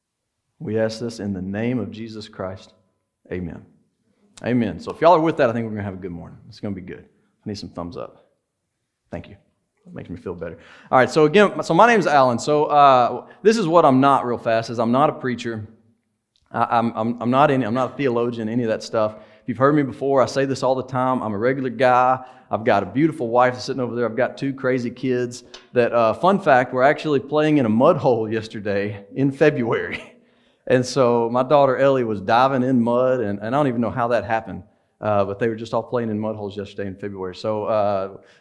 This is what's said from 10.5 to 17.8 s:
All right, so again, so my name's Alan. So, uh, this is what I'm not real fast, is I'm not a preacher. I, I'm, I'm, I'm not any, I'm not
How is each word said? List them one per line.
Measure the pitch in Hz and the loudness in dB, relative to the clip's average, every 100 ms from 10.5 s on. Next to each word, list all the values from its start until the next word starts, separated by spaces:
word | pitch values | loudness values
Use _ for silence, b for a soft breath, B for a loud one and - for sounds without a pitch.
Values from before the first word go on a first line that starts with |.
| 82 B B B | -14 B B B
All | 131 | 2
right, | 123 | 4
so | 156 151 | 4 4
again, | 190 196 156 | 6 4 2
so | 156 | 0
my | 165 233 | 4 4
name's | 220 156 | 4 4
Alan. | 143 127 117 | 4 4 0
So, | 151 147 151 | 0 0 2
uh, | 147 143 127 117 120 - B | 6 6 6 2 -2 -10 B
this | 196 226 | 2 2
is | 165 | 4
what | 170 | 6
I'm | 156 131 | 6 6
not | 139 135 120 | 4 2 0
real | 110 | -4
fast, | 120 113 117 | 0 0 0
is | 117 | -2
I'm | 117 | 0
not | 127 151 | 2 2
a | |
preacher. | - 127 117 117 110 104 _ _ _ _ _ _ _ _ | 0 -6 -6 -6 -8 -12 _ _ _ _ _ _ _ _
I, | 117 117 120 | -4 0 0
I'm, | 117 110 | 0 -2
I'm, | 113 117 | -4 -4
I'm | 117 | 0
not | 131 147 | 4 4
any, | 131 107 | 2 0
I'm | |
not | 127 | -2